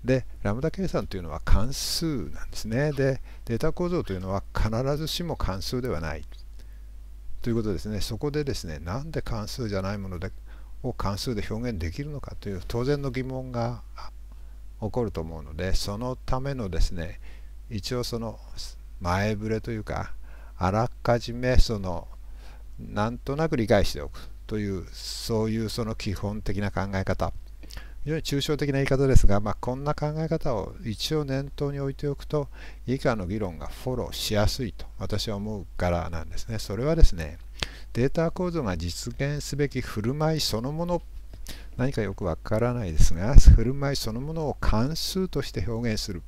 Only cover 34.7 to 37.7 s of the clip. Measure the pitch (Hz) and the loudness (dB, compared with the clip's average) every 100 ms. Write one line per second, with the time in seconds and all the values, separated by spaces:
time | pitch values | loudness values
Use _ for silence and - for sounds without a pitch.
34.7 | - - - 98 101 - 101 104 107 87 | -6 -12 -8 -2 -2 -2 -4 -4 -6 -8
35.7 | - 90 87 85 82 80 - - 110 - | -2 2 2 0 -4 -4 -4 -2 -4 -4
36.7 | 104 135 165 160 90 78 73 - - - | -2 2 8 8 8 -6 -8 -14 -8 -8